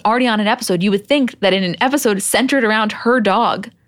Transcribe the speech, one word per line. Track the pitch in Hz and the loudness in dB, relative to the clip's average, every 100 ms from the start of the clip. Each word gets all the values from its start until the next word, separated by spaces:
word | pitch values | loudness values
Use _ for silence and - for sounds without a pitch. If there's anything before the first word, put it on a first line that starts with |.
already | 208 240 247 | 0 0 2
on | 214 | 0
an | 208 | 0
episode. | 240 226 180 | -2 -2 0
You | 202 | 0
would | 196 - | 0 0
think | 285 247 - | 0 0 0
that | 196 | 0
in | 190 | 0
an | 185 160 | 0 -2
episode | 254 285 240 196 | -2 0 0 0
centered | - 214 262 277 220 | 0 -2 0 0 0
around | 220 214 | 0 -2
her | - 233 254 | -2 0 2
dog | 208 196 214 - - - | 2 2 0 -2 -8 -14